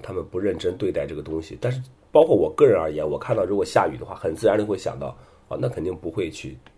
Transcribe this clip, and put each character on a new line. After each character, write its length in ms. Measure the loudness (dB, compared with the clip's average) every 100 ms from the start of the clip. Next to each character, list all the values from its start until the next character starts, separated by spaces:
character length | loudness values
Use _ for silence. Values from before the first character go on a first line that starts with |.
他 100 | -8
们 140 | -8 -6
不 140 | -2
认 180 | -2 0
真 180 | -2 -2
对 140 | -2
待 140 | -2 -4
这 80 |
个 80 | -8
东 180 | -6 -6
西， 160 | -8 -6
但 100 | -4
是 100 | -4 -8 _ _
包 120 | 6
括 120 | 6 6
我 140 | 2
个 160 | 6 6
人 140 | 6
而 120 | 2
言， 160 | -2 -4
我 120 | -4
看 160 | -2 -2
到 100 | 0
如 100 | 0
果 80 |
下 240 | 2 2 2
雨 100 | -2
的 80 | -12
话， 100 | -6
很 180 | -6 2
自 120 | 2
然 100 | 2
地 80 | 0
会 120 | -4
想 200 | -4 -8
到， 80 | -10 -12 -20 _ _
啊， 100 | -6
那 100 | -4
肯 140 | -4
定 120 | -6 -6
不 140 | -6
会 220 | -6 -6
去 260 | -8 -14 -16 -20